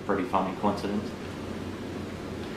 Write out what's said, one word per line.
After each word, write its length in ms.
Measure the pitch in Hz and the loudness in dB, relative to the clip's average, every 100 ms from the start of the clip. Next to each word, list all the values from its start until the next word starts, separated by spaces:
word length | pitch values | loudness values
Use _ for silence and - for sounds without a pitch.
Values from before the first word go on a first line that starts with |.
| - | 2
pretty 160 | 95 | 2
funny 320 | 90 98 95 90 | 4 4 4 4
coincidence. 480 | 104 98 101 104 - - - - - - - - - - - - - - - | 4 4 2 0 0 -2 -6 -6 -4 -4 -4 -4 -4 -4 -4 -4 -4 -4 -4